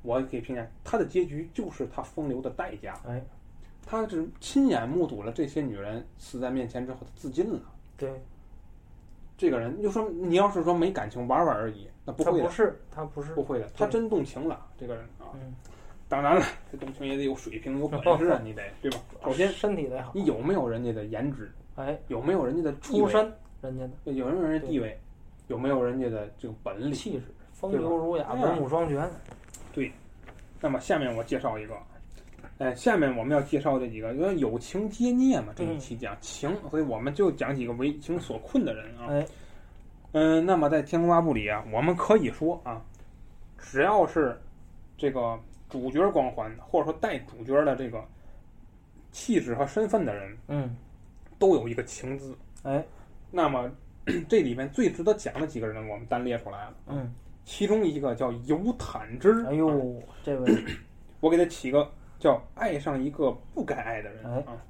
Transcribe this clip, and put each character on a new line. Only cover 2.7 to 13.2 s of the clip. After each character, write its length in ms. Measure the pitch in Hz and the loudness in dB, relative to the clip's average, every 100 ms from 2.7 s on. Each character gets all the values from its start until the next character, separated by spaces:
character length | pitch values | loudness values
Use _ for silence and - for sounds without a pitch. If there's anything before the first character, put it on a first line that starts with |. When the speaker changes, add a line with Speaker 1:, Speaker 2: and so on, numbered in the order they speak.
| 104 | -8
Speaker 1:
价。 180 | 101 98 120 | -12 -12 -8
Speaker 2:
哎。 160 | 123 - - - - - - | -8 -10 -18 -20 -18 -18 -18
Speaker 1:
他 220 | - 220 214 | -6 -4 -2
是 200 | 165 165 - | -2 -4 -8
亲 260 | - 277 269 | 0 4 4
眼 220 | 143 117 | 4 0
目 180 | 170 160 | 0 0
睹 160 | 104 | -2
了 80 | 107 | -6
这 160 | - 143 | -2 -2
些 140 | 156 | -2
女 160 | 139 101 | -4 -4
人 280 | 101 113 - - | -6 -8 -10 -18
死 220 | - 127 | -12 -6
在 100 | 127 | -2
面 180 | 131 117 | -2 -4
前 160 | 127 | -6
之 80 | 127 | -8
后， 60 | 127 | -10
他 60 | 117 | -14
自 160 | - 139 | -12 -4
尽 220 | 127 208 | -2 0
了。 80 | 185 - - - - | -2 -8 -20 -20 -8
Speaker 2:
对。 240 | 135 131 - - - - - - - - - - - - | -8 -8 -14 -18 -20 -20 -20 -20 -20 -20 -20 -18 -18 2
Speaker 1:
这 140 | 175 | 2
个 100 | 123 | 2
人， 160 | 117 170 | -2 -2
你 40 | |
就 80 | 208 | 0
说， 180 | 220 214 | 0 -2
你 260 | 170 185 175 | -2 4 6
要 140 | 202 | 6
是 140 | 190 | 4
说 100 | 165 | 2
没 160 | 175 175 | 4 2
感 180 | 190 104 | 0 -6
情， 200 | 127 123 | -6 2
玩 160 | 135 | 4
玩 100 | 170 | 4
而 160 | 107 113 | 2 -2
已， 160 | 104 98 - | -6 -14 -12
那 80 | - | -10
不 120 | 123 | 0
会 140 | 175 170 | 4 4
的。 0 | |
Speaker 2:
他 60 | |
不 60 | 175 | 2
是， 300 | 202 208 - - | 4 4 2 -12
他 140 | 151 | -10
不 180 | 151 147 | -8 -8